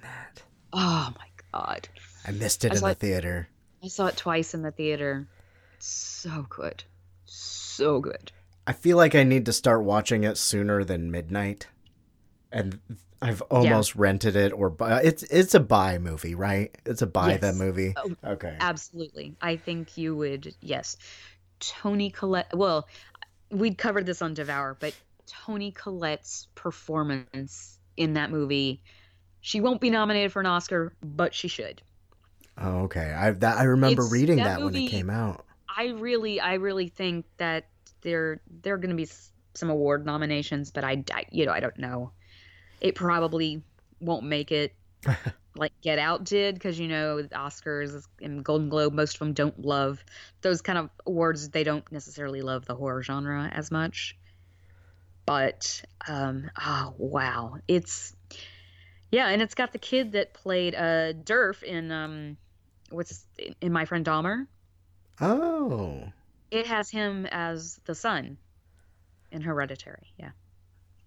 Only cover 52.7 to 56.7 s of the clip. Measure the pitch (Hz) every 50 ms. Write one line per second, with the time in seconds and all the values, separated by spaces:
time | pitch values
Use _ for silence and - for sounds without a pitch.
52.7 | 123 123 139 135 127 131 127 135 135 139 143 143 143 143 147 - - 156 151 -
53.7 | 165 160 160 170 - - - - - _ - - - - - _ _ _ _ -
54.7 | - - - _ - _ _ - - - - - 143 139 135 - - - - -
55.7 | - - - - - - - - 151 139 139 135 131 135 143 156 - - - 147